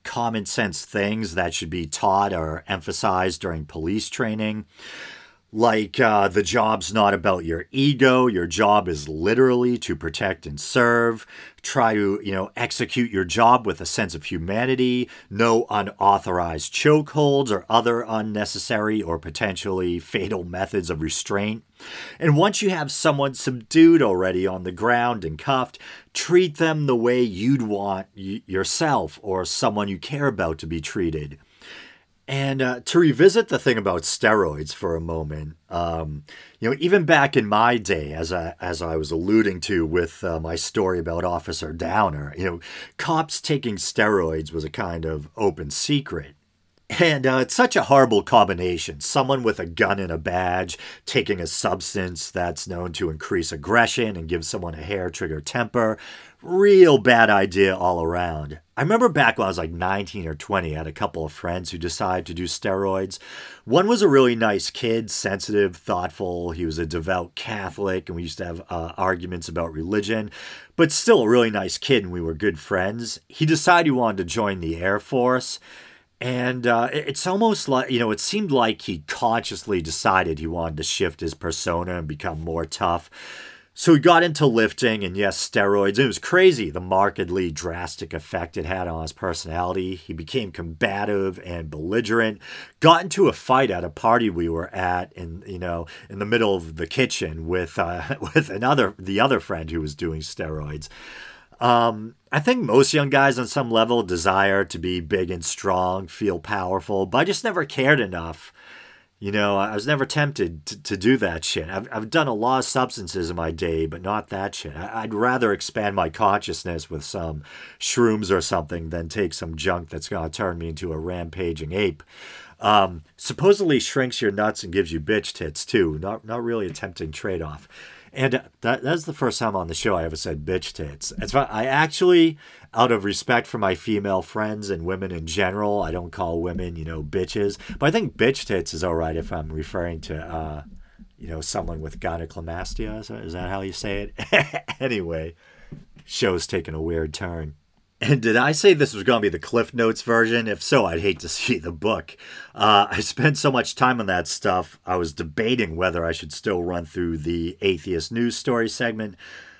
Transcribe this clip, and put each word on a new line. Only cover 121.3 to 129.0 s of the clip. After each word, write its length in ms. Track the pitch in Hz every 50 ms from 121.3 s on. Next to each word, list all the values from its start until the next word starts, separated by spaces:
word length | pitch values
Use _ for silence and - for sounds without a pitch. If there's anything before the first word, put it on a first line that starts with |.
| 80 92 92 85 82 76 78 76 87
ape. 280 | 101 104 92 78 73 - _ - - - - - - - - - _
Um, 440 | - 104 107 104 98 90 87 82 - _ _ -
supposedly 640 | - - 117 - 147 196 202 202 196 165 143 120
shrinks 420 | - - - 139 127 127 - -
your 100 | 120 104
nuts 320 | 98 104 104 110 107 - -
and 100 | 90 82
gives 180 | 98 92 80
you 80 | 82 80
bitch 340 | 73 76 107 104 - - -
tits, 300 | - 87 76 73 - -
too. 340 | - - 110 90 80 76 76
Not, 260 | 85 98 110 113 _
not 180 | 107 113 120 117
really 220 | 117 117 110 101
a 60 | 87
tempting 400 | 76 - - 95 87 - 90 78
trade-off. 560 | 73 - - 104 92 85 80 76 76 71 - _ - - - - - - - - -
And, 220 | 135 131 135 120
uh, 60 | 127 - - _ _
that, 240 | - 113 131 - 127
that's 220 | 135 170 170